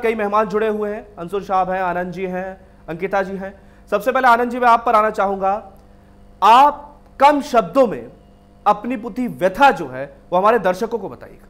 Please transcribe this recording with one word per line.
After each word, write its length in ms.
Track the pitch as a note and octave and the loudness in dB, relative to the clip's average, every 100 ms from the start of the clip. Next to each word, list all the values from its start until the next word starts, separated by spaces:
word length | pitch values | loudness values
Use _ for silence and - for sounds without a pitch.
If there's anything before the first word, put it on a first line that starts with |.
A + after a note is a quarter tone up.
कई 120 | A3+ | 0
मेहमान 320 | A3+ G3+ G#3 G#3+ | -2 0 0 0
जुड़े 200 | G#3 A3 | 0 -2
हुए 220 | G#3+ G#3 | -2 -4
हैं, 160 | G#3 - - | -8 -12 -14
अंशुल 240 | E3+ G3 | -8 -8
साहब 280 | F#3+ F#3+ F#3 | -2 -2 0
हैं, 120 | F#3 | -2
आनंद 300 | F#3 F3 F3+ | -2 -4 -6
जी 100 | F3+ | -8
हैं, 380 | F#3 F3+ F#3+ F#3+ - - - | -8 -8 -10 -14 -20 -20 -14
अंकिता 340 | E3 F#3 G3 | -10 -4 -4
जी 100 | F#3+ | -4
हैं। 220 | G3 G3 - - - - | -8 -12 -16 -20 -20 -6
सबसे 220 | G3+ C4 | -4 -2
पहले 160 | B3+ B3+ | 2 4
आनंद 220 | A#3 A#3+ | 4 2
जी, 80 | B3 | 0
मैं 100 | A#3+ | 4
आप 140 | A#3 A#3+ | 4 4
पर 80 | |
आना 160 | A3 G#3+ | 2 2
चाहूंगा। 640 | G#3 G3 G3 F#3+ G#3 - - - - - - - - | 0 -2 -2 -2 -4 -6 -20 -20 -20 -20 -20 -20 0
आप 580 | G3 A#3+ C#4+ C#4+ - - - - | 6 8 6 2 -10 -20 -12 2
कम 220 | C#4 D4 | 4 4
शब्दों 440 | - A#3 F3+ C4+ A#3+ | 0 0 0 2 2
में 200 | C3+ A#2 - - - _ - G3+ | 0 -12 -20 -20 -20 _ -6 0
अपनी 300 | G#3 A#3+ B3+ | 0 -2 -8
पूरी 300 | A3+ G3+ A#3+ | -8 -6 -6
व्यथा 440 | C#3 F#3 F#3+ C#4 | -2 -2 4 4
जो 180 | F#3 C#3 | 4 -4
है 280 | B2+ C#3 - - | -10 -12 -14 -4
वो 60 | F3 | 0
हमारे 200 | G#3 A#3 | 2 2
दर्शकों 400 | F#3 F#3 A3+ A#3 | 2 -2 -4 -6
को 100 | F#3 | -8
बताइएगा। 380 | A#2+ G2 - | -14 -20 -20